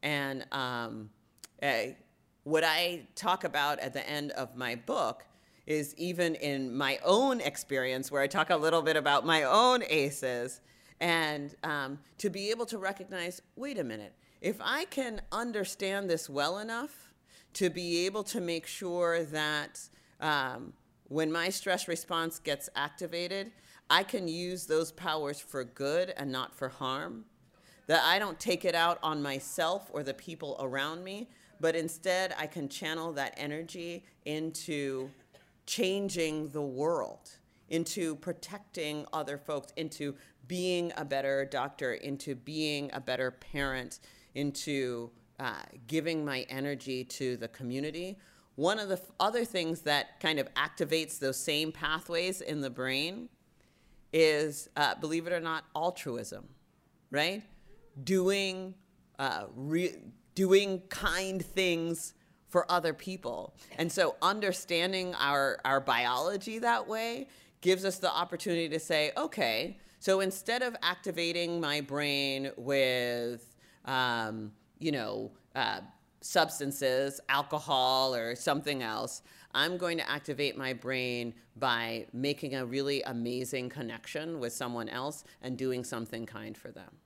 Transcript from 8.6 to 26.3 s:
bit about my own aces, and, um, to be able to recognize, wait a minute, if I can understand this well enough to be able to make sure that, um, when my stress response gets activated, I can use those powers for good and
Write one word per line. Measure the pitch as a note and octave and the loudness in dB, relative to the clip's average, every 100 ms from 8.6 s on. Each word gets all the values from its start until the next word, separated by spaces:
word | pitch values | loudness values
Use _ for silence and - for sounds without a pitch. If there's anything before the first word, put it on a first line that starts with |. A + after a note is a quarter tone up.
| D#3 E3 | 6 4
bit | D#3 D#3 | 4 4
about | D3 C#3+ C3 | 6 4 6
my | D#3+ | 4
own | C#3 F#3 B3 B3+ G#3+ | 8 8 8 6 4
aces, | D#3 C#3+ C#3+ C3 A#2+ B2 - _ - - - | 2 2 0 -2 -2 -4 -8 _ -20 -20 -4
and, | E3+ E3 D#3 D3+ C#3+ - | 2 4 2 0 -6 -6
um, | D#3+ D3 C3+ C#3+ - - | -4 -2 -2 -6 -12 -4
to | G#3 | -4
be | F3+ G3+ | -2 -2
able | A3+ G#3+ | -2 -2
to | A3 | -2
recognize, | F#3+ G3 F#3 F#3 E3+ - _ - | -4 -4 -8 -4 -4 -6 _ -10
wait | C4+ B3 | -6 -4
a | |
minute, | C3+ A2 G#2 - _ _ | -4 -4 -10 -18 _ _
if | E3 G#3 | -2 0
I | - C4+ F#4 | 0 0 0
can | - B3+ G#3+ - | -2 -2 -4 -4
understand | G3+ A#3 G#3+ F#3+ - G3 G3 G3 | -2 -2 0 -2 -2 0 0 2
this | E3 - | 0 0
well | C#3 C#3+ F#3+ | 0 2 0
enough | A3 A3+ D4 - - _ _ - - | -4 -6 -6 -10 -20 _ _ -20 -14
to | - F#3 | 0 2
be | D#3 F3 E3+ F3+ | 2 0 2 2
able | G3+ G3 | 0 -4
to | A#3+ | -2
make | F3 E3 - | -2 -2 -4
sure | - F#3 F3 F3 E3+ | -6 -2 2 4 2
that, | D#3+ D#3 D3+ B3 - - - - _ _ | 0 0 0 0 -2 -10 -16 -20 _ _
um, | D#3 D3 C3 A#2+ C3+ - _ _ - | 2 2 2 -4 -10 -16 _ _ -6
when | D3 D#3+ | 0 2
my | E3 E3+ | 2 0
stress | F#3+ - F3+ - | 0 0 0 0
response | E3+ - E3 E3 D#3+ | -4 -2 -2 0 -4
gets | - C#3+ - - | -4 -4 -4 -4
activated, | C#3+ - F3 E3+ F3 G3 G3+ - - - _ | -4 -4 -6 -4 -4 -4 -6 -12 -20 -20 _
I | E3 | 4
can | G3 A#3 F3+ | 4 -2 -2
use | E3 F3 F3+ - | -2 -2 -4 0
those | D#3 D#3+ | 2 2
powers | - F3+ D#3 C#3+ C#3+ | -4 -2 0 -2 -6
for | - C#3 | -8 -8
good | B2 - C3+ D#3+ F#3 - | -8 -4 0 2 0 -2
and | C#3 | -4